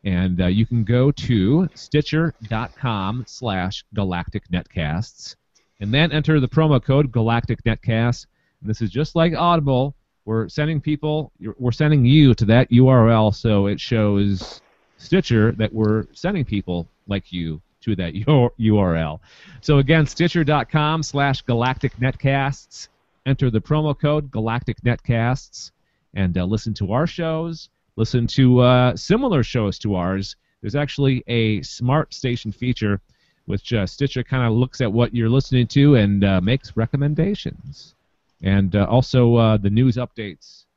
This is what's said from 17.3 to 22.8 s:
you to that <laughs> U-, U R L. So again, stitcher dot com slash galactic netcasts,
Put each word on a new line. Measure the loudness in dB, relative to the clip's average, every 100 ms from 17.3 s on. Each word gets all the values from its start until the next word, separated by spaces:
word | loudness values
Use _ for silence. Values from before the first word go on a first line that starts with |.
you | -8 -8 -8 _ _
to | -6 -4
that | -6
<laughs> | -4 2
U-, | 2 2 0
U | 2 2
R | 2
L. | 0 -4 -8 _ -20 -20 -10
So | 0 2
again, | 4 2 2
stitcher | 0 0 0
dot | 0 0 0
com | -2 0 -2
slash | -4 -2 -2 -2
galactic | -2 -2 0 -2 -6 -2
netcasts, | -4 -2 -2 0 -2 -6 _ -20